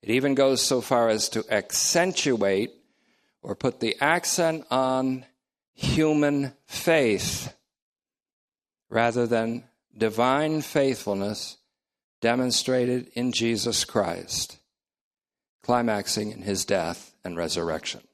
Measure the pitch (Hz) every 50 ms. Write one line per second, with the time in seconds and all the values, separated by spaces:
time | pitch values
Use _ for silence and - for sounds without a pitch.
0 | - 101 110 131 131 143 139 131 139 135 135 120 - - 139 127 117 - 135 120
1 | 117 113 110 110 107 - - 113 107 - - 104 95 - - - - - - 170
2 | 170 185 175 - - 151 127 113 101 98 98 95 107 - - _ _ _ _ _
3 | _ _ _ _ _ _ _ _ _ - 101 - - 131 120 - - 117 - -
4 | 139 147 160 175 170 - - - 175 165 160 160 143 _ 127 131 131 131 131 131
5 | 131 131 131 131 127 _ _ _ _ _ _ _ _ _ _ - - - - -
6 | 156 156 151 151 147 147 147 143 139 135 - _ _ _ - - - - 165 160
7 | 139 117 107 92 - 85 80 - - - - _ _ _ _ _ _ _ _ _
8 | _ _ _ _ _ _ _ _ _ _ _ _ _ _ _ _ _ _ - 110
9 | 117 120 113 123 120 117 120 113 113 113 117 120 117 _ _ _ _ _ _ 110
10 | 113 110 107 110 117 127 131 143 151 156 156 156 143 - - 156 139 135 131 -
11 | - - 101 98 98 101 107 - - - - _ _ _ _ _ _ _ _ _
12 | _ _ _ _ - 117 117 123 127 127 117 - - - 127 127 123 123 123 127
13 | 123 - _ 120 120 127 113 - 117 117 117 107 - 117 107 - - - - 113
14 | 101 85 87 87 90 - - - - - - _ _ _ _ _ _ _ _ _
15 | _ _ _ _ _ _ _ _ _ _ _ _ _ - 120 123 120 117 107 101
16 | 98 - - - 107 104 104 92 90 101 101 92 - - 101 95 85 82 87 -
17 | - - _ _ _ 92 90 85 85 80 - 90 82 85 78 78 - - - -
18 | - _